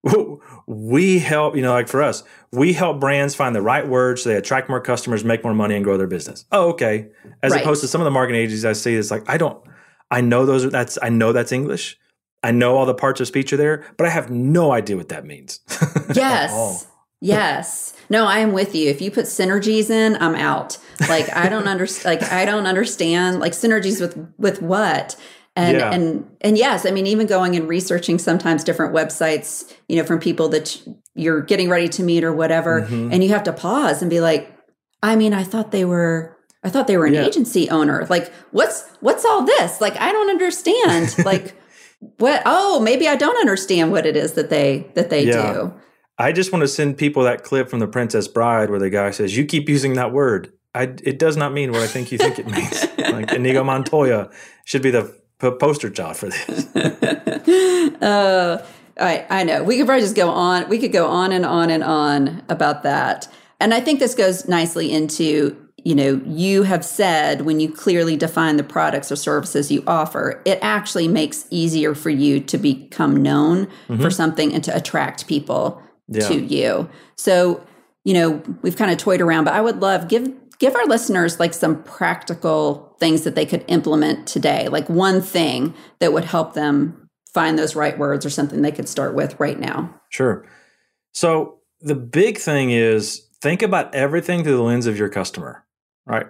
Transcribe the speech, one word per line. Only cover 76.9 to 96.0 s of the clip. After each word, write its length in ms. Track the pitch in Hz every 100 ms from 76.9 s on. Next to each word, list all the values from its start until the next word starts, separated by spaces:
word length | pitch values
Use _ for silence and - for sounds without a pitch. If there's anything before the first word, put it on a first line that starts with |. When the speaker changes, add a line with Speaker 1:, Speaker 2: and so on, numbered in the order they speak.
| - - -
Speaker 2:
So, 460 | - 180 180 170 - - _ _
you 100 | 196
know, 280 | 180 165 151 - -
we've 160 | 185 175
kinda 180 | 208 165
toyed 260 | - 180
around, 240 | 175 160 156
but 80 |
I 80 | 196
would 180 | 226 190
love, 260 | 190 185 170
give, 240 | 226 262 - - _
give 160 | 262 480
our 100 | 440
listeners, 540 | 233 233 190 170 165
like, 140 | 170
some 280 | - 165 156
practical 1120 | - - 175 170 - 170 170 156 151 147 - _
things 220 | 165 160
that 120 | 165 160
they 100 | 156
could 180 | 170 -
implement 600 | 170 160 156 151 151 -
today, 400 | - 147 143 -
like 180 | 147 156
one 320 | 170 190 190
thing 520 | 185 180 156 127 147 - - _
that 140 | 170
would 120 | 151 170
help 280 | 165 156
them 440 | - 147 143 143 - _ _ _
find 240 | - 160 156
those 180 | 156 151
right 220 | 151 143
words 280 | 143 143 147
or 40 |
something 320 | 143 143 151
they 100 | 147
could 160 | 147 -
start 260 | - 139 135
with 240 | 143 -
right 200 | 147 -
now. 300 | 127 139 170 - _
Speaker 1:
Sure. 360 | - 131 98 - - _ _ _ _ _
So 460 | - 170 160 - - _ _
the 160 | 147 139
big 420 | 120 147 220 -
thing 340 | - 143 131
is 540 | 120 113 110 104 - _ _
think 200 | 143 180
about 320 | 214 185 - 139
everything 480 | 139 165 175 175
through 140 | 156 127
the 40 |
lens 240 | 117 120 117
of 120 | 104
your 120 | 101
customer, 560 | 101 90 - - - _ _ _ _